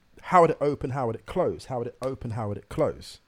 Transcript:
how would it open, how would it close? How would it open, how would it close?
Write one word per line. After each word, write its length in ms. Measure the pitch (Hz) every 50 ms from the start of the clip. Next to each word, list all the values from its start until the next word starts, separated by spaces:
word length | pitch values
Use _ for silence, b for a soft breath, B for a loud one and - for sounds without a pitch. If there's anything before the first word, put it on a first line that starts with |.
| _ _ _ -
how 200 | - - 180 180
would 80 | 165 156
it 80 | 151 -
open, 300 | 139 147 143 - - 139
how 180 | 123 143 127 113
would 80 | 113
it 100 | 113 -
close? 380 | - - 185 170 120 85 - -
How 140 | - 131 120
would 100 | 117 120
it 80 | - -
open, 300 | 131 131 135 - - 120
how 160 | 107 120 110
would 120 | 104 104 -
it 100 | - -
close? 500 | - - 151 107 69 67 - - - - _